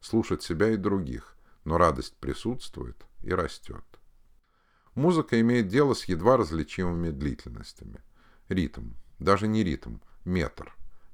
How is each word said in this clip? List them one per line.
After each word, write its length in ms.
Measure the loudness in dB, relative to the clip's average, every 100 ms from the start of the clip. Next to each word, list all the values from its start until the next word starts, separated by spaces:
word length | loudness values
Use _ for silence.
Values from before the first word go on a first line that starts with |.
слушать 420 | -2 0 0 -2
себя 280 | -2 0 2
и 60 | 2
других, 600 | 0 0 -2 -8 -12 -20 _ -12
но 120 | -2 4
радость 400 | 4 4 -4 -8
присутствует 880 | -8 -6 -6 -6 -8 -10 -12 -12 -16 -10
и 100 | -2
растёт. 520 | -2 -2 -6 -14 -14 -16 -20 -20 _ _ _ _ _ _ _ _
Музыка 460 | 0 4 4 4 4
имеет 280 | 4 4 4
дело 260 | 4 4
с 100 | 2
едва 320 | -2 0 4 4
различимыми 760 | 2 -2 -4 -2 -2 0 -2
длительностями. 880 | -2 -4 -4 -10 -14 -16 -16 -16 -16 -20 _ -20 _ -4
Ритм, 440 | -2 -2 -4 -10 -12 -14 -4
даже 300 | 2 2 2
не 160 | 2
ритм, 340 | 0 -2 -6 -14 -16 -12
метр, 500 | -2 0 -2 -6 -14 -12 -10 -12 -14